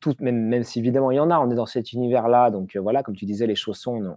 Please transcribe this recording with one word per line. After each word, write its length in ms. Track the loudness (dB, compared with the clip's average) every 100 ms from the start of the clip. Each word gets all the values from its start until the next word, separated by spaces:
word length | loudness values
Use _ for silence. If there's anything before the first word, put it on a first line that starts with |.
tout, 140 | -4 -2
même, 260 | 0 0 2
même 160 | 0
si 140 | -2 -2
évidemment 320 | 0 2 2
il 60 | 2
y 40 |
en 100 | 2
a, 80 | 2
on 120 | 2
est 40 |
dans 120 | 0 -2
cet 260 | -4 -6
univers-là, 580 | -4 0 2 4 6 4
donc, 260 | 2 -4 -4
euh, 40 |
voilà, 220 | -2 -2
comme 140 | -2 -8
tu 80 |
disais, 220 | -6 -2 -2
les 80 | -2
chaussons, 580 | -4 -8 -6 -6 -6